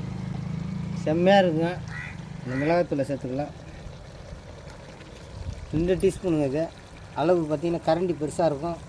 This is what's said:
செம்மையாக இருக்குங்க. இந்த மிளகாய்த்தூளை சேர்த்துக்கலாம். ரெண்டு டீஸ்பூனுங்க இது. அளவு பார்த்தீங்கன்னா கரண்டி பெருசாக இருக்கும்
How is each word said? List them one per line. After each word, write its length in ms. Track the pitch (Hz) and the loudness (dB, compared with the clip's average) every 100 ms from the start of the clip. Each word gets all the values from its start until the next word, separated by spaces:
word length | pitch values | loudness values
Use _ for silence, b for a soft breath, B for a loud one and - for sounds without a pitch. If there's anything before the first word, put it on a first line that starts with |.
| - - - - - - - - - - | -6 -6 -6 -6 -4 -4 -4 -4 -4 -4
செம்மையாக 380 | 151 160 185 196 | 0 4 8 8
இருக்குங்க. 300 | 185 156 165 180 - - - - - - | 8 4 2 0 -6 -8 -10 -10 -12 -10
இந்த 120 | - 127 | -4 0
மிளகாய்த்தூளை 440 | 147 170 170 151 131 | 4 4 4 0 0
சேர்த்துக்கலாம். 440 | 135 127 127 151 - - - - - - - - - - - - - - - - - - - - - - | -2 -2 -4 -4 -8 -14 -14 -12 -14 -14 -16 -14 -14 -14 -16 -16 -16 -16 -16 -16 -16 -14 -10 -10 -10 -4
ரெண்டு 200 | 151 175 185 | 0 2 4
டீஸ்பூனுங்க 440 | 190 175 190 160 143 | 4 2 2 2 2
இது. 120 | 139 165 - - - - - | 0 -2 -6 -16 -16 -10 0
அளவு 180 | 151 180 151 | 4 4 4
பார்த்தீங்கன்னா 380 | 151 170 170 - | 0 0 0 2
கரண்டி 260 | 165 185 151 | 2 2 0
பெருசாக 300 | 151 - 165 | -2 2 2
இருக்கும் 280 | 143 165 165 | 2 -2 -6